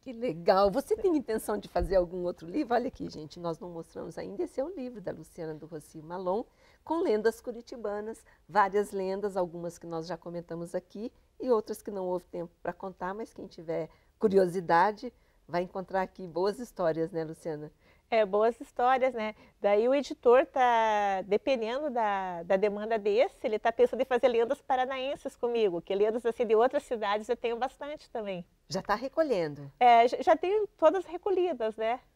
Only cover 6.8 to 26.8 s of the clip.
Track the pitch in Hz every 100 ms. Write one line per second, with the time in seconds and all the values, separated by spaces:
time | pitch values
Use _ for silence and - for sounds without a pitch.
6.8 | - 320 349 214 220 220 - 220 - 254
7.8 | 214 208 214 226 _ _ _ 170 196 196
8.8 | 196 196 190 190 202 190 180 170 170 -
9.8 | 170 165 165 170 175 170 170 165 170 185
10.8 | - 196 226 _ _ _ 262 226 - 214
11.8 | - 202 185 180 - 175 170 _ - 175
12.8 | 190 180 180 202 226 - - - 160 165
13.8 | 160 _ _ _ 220 196 185 175 170 170
14.8 | 196 208 247 _ _ _ _ 170 180 196
15.8 | 180 190 185 - 185 160 190 202 247 -
16.8 | 175 160 160 170 160 165 175 151 151 _
17.8 | _ _ _ 233 208 208 220 233 285 -
18.8 | 247 262 262 240 214 214 - _ 202 208
19.8 | 233 277 269 311 247 247 - 285 247 233
20.8 | 220 208 202 190 185 208 - 262 220 254
21.8 | 302 240 214 196 190 175 175 190 208 202
22.8 | 214 226 208 202 330 - - 214 233 226
23.8 | 240 226 262 247 254 226 233 277 _ 262
24.8 | 254 269 262 294 269 - 240 240 214 170
25.8 | - 196 214 233 233 226 226 214 247 277